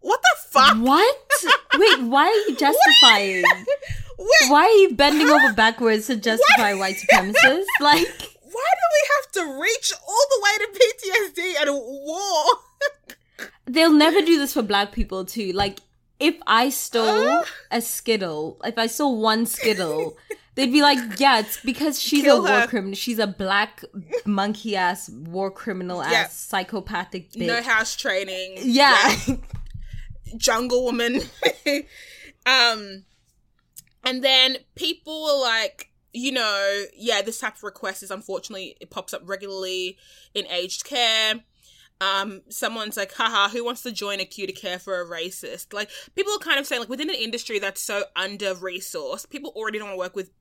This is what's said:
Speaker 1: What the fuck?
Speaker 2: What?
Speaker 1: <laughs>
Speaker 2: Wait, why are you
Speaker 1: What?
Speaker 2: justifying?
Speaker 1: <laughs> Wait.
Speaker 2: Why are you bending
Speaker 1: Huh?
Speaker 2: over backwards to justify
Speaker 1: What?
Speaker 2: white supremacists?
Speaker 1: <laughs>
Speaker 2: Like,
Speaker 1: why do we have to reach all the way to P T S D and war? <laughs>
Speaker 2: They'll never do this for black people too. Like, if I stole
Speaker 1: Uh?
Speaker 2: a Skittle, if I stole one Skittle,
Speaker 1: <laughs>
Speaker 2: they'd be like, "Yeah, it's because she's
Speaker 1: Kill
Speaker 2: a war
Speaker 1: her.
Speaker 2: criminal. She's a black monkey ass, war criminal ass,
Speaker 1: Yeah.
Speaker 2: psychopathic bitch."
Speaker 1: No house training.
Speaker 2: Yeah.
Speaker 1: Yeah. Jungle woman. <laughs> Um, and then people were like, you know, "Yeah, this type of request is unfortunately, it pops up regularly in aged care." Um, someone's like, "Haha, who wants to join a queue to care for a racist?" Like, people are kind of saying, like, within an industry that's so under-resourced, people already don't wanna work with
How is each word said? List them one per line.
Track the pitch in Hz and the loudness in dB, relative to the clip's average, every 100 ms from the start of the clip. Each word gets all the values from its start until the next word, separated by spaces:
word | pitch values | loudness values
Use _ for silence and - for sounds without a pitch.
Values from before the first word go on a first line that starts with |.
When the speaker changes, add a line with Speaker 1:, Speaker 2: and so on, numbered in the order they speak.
Speaker 1:
What | - 480 | -2 2
the | 740 622 - | 2 2 0
fuck? | 277 277 220 | 4 6 6
Speaker 2:
What? | 240 294 453 554 _ 571 | 4 4 4 2 _ -2
Speaker 1:
<laughs> | 349 539 - | 2 2 2
Speaker 2:
Wait, | 523 415 254 | 4 6 6
why | 240 269 320 | 4 2 4
are | |
you | 440 427 | 2 0
Speaker 1:
What? | 269 | 0
Speaker 2:
justifying? | 285 - 807 - 247 214 196 190 175 | 2 4 6 8 8 6 2 0 2
Speaker 1:
<laughs> | 180 - 554 - - - - | 2 -2 -6 -4 -10 -10 -10
Wait. | 381 622 262 | 4 4 6
Speaker 2:
Why | 294 | 6
are | 370 440 | 8 8
you | 381 | 6
bending | 240 285 302 302 | 6 2 4 6
Speaker 1:
Huh? | 294 | 6
Speaker 2:
over | 208 | 6
backwards | 202 220 226 233 214 214 | 4 2 2 0 0 -2
to | 240 | -4
justify | 226 220 571 807 - | -2 2 6 6 4
Speaker 1:
What? | 190 | 0
Speaker 2:
white | 381 - | -4 -4
supremacists? | - 679 196 494 679 320 392 | 4 4 4 4 6 4 0
Speaker 1:
<laughs> | 1017 | 2
Speaker 2:
Like, | 294 294 339 - - _ 254 | 4 4 2 -4 -18 _ -14
Speaker 1:
why | 415 587 | -6 0
do | 719 698 | 2 2
we | 605 571 587 | 2 2 0
have | 539 | -2
to | 381 320 269 | -6 -6 -4
reach | 349 466 - - - | -4 -2 -4 -8 -4
all | 427 571 | 0 2
the | 539 | 2
way | 403 415 | 2 0
to | 427 | -4
P | 392 466 466 | 2 2 2
T | 392 | -2
S | 370 392 | -2 -2
D | 294 359 311 | -4 -4 -2
and | 285 285 | -2 -2
war? | 233 277 285 330 403 339 302 453 _ _ 571 571 _ - _ - - _ | -6 -14 -10 -8 -2 0 2 2 _ _ -6 -6 _ -20 _ -18 -18 _
<laughs> | - | -6
Speaker 2:
They'll | 262 330 | 2 6
never | 302 311 339 | 6 6 4
do | 320 330 | 4 2
this | 277 | 2
for | 302 | -4
black | 214 202 202 | -2 -2 -2
people | - 208 190 185 | -4 -6 -6 -8
too. | 233 196 | -8 -6
Like, | 180 202 196 _ _ _ _ | -4 -4 -6 _ _ _ _
if | 311 - - | -2 -2 0
I | 226 254 | 2 2
stole | 254 - - 427 427 539 | -2 -4 -2 0 2 2
Speaker 1:
Uh? | 679 659 - - | 0 -2 -12 -6
Speaker 2:
a | 233 | -6
Skittle, | 226 - - 220 185 156 156 - | -6 -8 -2 -2 -2 -6 -8 -8
if | - 233 | -8 -4
I | 226 | -4
stole | - 294 233 | 0 -2 2
one | 220 220 226 | 0 0 -2
Skittle, | - 226 196 170 156 160 - _ - | -2 -2 -2 -2 -4 -6 -10 _ -18
Speaker 1:
<laughs> | _ - | _ -2
Speaker 2:
they'd | 262 | 2
be | 277 | 4
like, | 285 277 233 190 | 4 2 -2 0
"Yeah, | 277 240 | 2 2
it's | 214 - | 0 -6
because | - 240 311 269 | -6 -4 -4 -4
she's | - 285 | -2 2
Speaker 1:
Kill | 285 240 | 4 4
Speaker 2:
a | - | 4
war | 254 | 2
Speaker 1:
her. | 233 | 2
Speaker 2:
criminal. | 247 190 196 | -2 -6 -8
She's | - 226 | -6 -4
a | 208 | -4
black | 190 190 196 208 - - 202 160 480 208 | -4 -2 -2 -2 -6 -18 -16 -8 -8 -4
monkey | 202 202 214 226 196 | -2 -2 -4 -6 -2
ass, | 180 185 - | -2 -4 -10
war | 117 160 175 196 | -16 -12 -6 -6
criminal | 190 - 185 180 180 | -8 -10 -8 -8 -6
ass, | 143 | -2
Speaker 1:
Yeah. | 226 190 | -2 -2
Speaker 2:
psychopathic | - - 196 185 220 190 208 185 185 - | -8 -8 -6 -6 -10 -8 -8 -8 -12 -14
bitch." | 220 - | -8 -4
Speaker 1:
No | 233 | -4
house | 233 226 220 - | 0 0 0 -6
training. | 185 190 196 185 185 185 | -4 -4 -4 -10 -12 -6
Speaker 2:
Yeah. | 254 240 277 226 233 - - | 0 4 6 6 4 0 -2
Speaker 1:
Yeah. | 262 - - - - - - - - - 226 | -6 -8 -12 -12 -14 -12 -14 -14 -16 -14 -4
Jungle | - 226 247 247 | -2 -2 0 -2
woman. | 254 233 240 247 - - - - | -2 -2 -2 -4 -6 -4 -4 -2
<laughs> | - 294 294 - - - - _ 247 | -4 -4 -6 -20 -20 -20 -20 _ 0
Um, | 262 240 220 202 190 190 _ _ _ _ _ _ - _ _ 254 | 4 4 0 -10 -18 _ _ _ _ _ _ _ -20 _ _ -6
and | 254 | -2
then | 262 262 262 262 _ - | 2 4 4 0 _ -10
people | 330 349 - 311 | -8 -8 -10 -8
were | 311 277 | -2 0
like, | 254 226 214 - - _ _ | 0 -2 -4 -8 -20 _ _
you | 233 254 | -8 -6
know, | 254 220 202 196 202 202 _ | -4 -2 -2 -2 -4 -8 _
"Yeah, | 220 214 | -4 -4
this | 202 226 | -4 -8
type | 226 - | -10 -10
of | |
request | 208 - 196 196 | -18 -12 -12 -12
is | 190 | -12
unfortunately, | 190 220 190 - 196 190 - | -14 -10 -12 -10 -14 -16 -18
it | - | -16
pops | - - | -14 -12
up | - 170 | -14 -12
regularly | 190 202 190 190 185 180 185 _ _ _ | -12 -12 -12 -8 -8 -8 -12 _ _ _
in | 208 196 | -10 -6
aged | 175 180 - - | -6 -6 -10 -8
care." | 247 233 220 220 220 _ _ _ _ _ _ | -2 -2 0 -2 -4 _ _ _ _ _ _
Um, | 190 196 202 190 _ | -4 -4 -6 -12 _
someone's | - 226 226 214 208 | -8 -8 -8 -10 -8
like, | 196 | -10
"Haha, | - 226 226 202 | -4 -2 0 -2
who | 233 240 | -2 -8
wants | 240 | -8
to | 247 | -10
join | 208 202 196 | -10 -8 -8
a | 190 | -8
queue | - 190 | -10 -12
to | |
care | 190 196 180 | -10 -10 -12
for | 185 185 | -8 -8
a | 175 | -8
racist?" | 170 175 185 - 143 - | -10 -10 -12 -14 -14 -14
Like, | 208 208 - - - | -12 -12 -14 -14 -6
people | 392 | -4
are | 415 | -4
kind | 330 285 | -2 -4
of | 285 | -2
saying, | 254 | -8
like, | 214 | -8
within | 254 311 | -8 -8
an | 370 | -6
industry | 226 233 - 208 | -8 -8 -8 -6
that's | 196 190 | -6 -10
so | - 202 196 - | -8 -6 -6 -8
under-resourced, | 190 202 202 185 185 180 - 165 139 185 - | -8 -6 -8 -8 -10 -12 -12 -12 -10 -12 -12
people | 285 285 - | -16 -16 -10
already | 220 214 | -8 -8
don't | 208 | -12
wanna | 185 | -10
work | 180 196 | -10 -10
with | 185 _ | -14 _